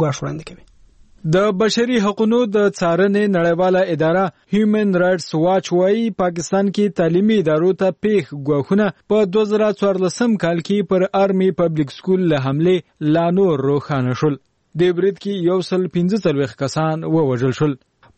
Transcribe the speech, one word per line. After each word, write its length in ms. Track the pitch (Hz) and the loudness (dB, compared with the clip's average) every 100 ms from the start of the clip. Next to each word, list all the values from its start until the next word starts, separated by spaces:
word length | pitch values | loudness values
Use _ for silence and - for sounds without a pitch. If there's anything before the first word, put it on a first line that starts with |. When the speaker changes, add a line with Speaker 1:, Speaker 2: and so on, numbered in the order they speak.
Speaker 1:
ګواښ 160 | 151 135 | -2 -4
وړاندې 260 | 143 156 - | -8 -10 -14
کوي. 160 | 185 - - - _ - - 160 | -20 -20 -20 -20 _ -20 -10 -2
Speaker 2:
د 20 | 180 208 190 | 2 2 0
بشري 360 | 220 233 240 240 | 0 0 0 0
حقوقو 380 | 202 202 220 240 226 | 0 0 0 2 0
د 120 | 208 202 - | 0 0 0
څارنې 460 | 170 170 202 202 208 180 | 0 2 2 2 2 2
نړیواله 440 | 170 170 185 185 185 | 2 2 2 2 0
اداره 300 | 151 160 180 190 - _ | 0 0 0 -2 -6 _
هیومن 340 | 202 214 214 208 175 | 0 2 2 0 2
رایټس 320 | 180 185 - | 2 0 -2
واچ 360 | 156 175 190 - | -2 2 0 0
وایي، 320 | 175 185 220 226 190 | 0 2 2 -2 -2
پاکستان 480 | 180 170 156 190 202 | -4 -4 -2 0 0
کې 200 | 190 208 - | 0 -2 0
تعلیمي 400 | 165 175 214 214 | 0 2 2 2
ادارو 320 | 160 156 180 180 | 2 2 0 0
ته 80 | 190 - | -2 0
پیښ 200 | 214 202 135 143 135 | 0 0 -2 -6 -2
ګواښونه 380 | 143 - 202 202 - - | -2 0 0 0 -4 -2
په 160 | 208 196 | 0 2
دوه 120 | 214 214 | 0 0
زره 180 | 208 214 196 | 0 0 0
څوارلسم 560 | 202 185 180 - 240 208 | -2 0 -2 0 0 0
کال 140 | 170 170 - | 0 -2 -2
کې 200 | 202 175 | -2 0
پر 100 | 185 185 196 | 0 0 0
آرمي 280 | 196 185 185 180 | 0 2 0 0
پبلک 320 | 170 156 139 - | -2 -2 -4 -6
سکول 260 | 185 185 175 | -2 0 0
له 80 | 147 | 0
حملې 320 | 135 143 175 180 - - 151 | -2 0 0 0 -4 -6 0
لا 120 | 165 170 185 | 0 2 2
نور 260 | 190 139 135 | 2 2 0
روښانه 460 | 143 - 139 127 120 | -2 -2 -2 -2 0
شول. 160 | 151 135 _ _ _ 160 | -2 -2 _ _ _ -2
دې 100 | 180 175 | 0 2
برید 220 | 196 175 | -2 -2
کې 140 | 202 202 170 | -6 -2 0
یو 100 | 185 - | -2 -2
سل 140 | 185 180 | -4 -2
پنځه 220 | 175 180 214 | -2 -2 0
څلوېښت 320 | 175 139 135 - | 0 0 -2 -4
کسان 420 | 135 156 160 156 | -6 -2 -2 -4
ووژل 500 | 160 160 139 123 131 - | -2 0 0 0 -2 0
شول. 160 | 151 135 _ _ - | -2 -2 _ _ -10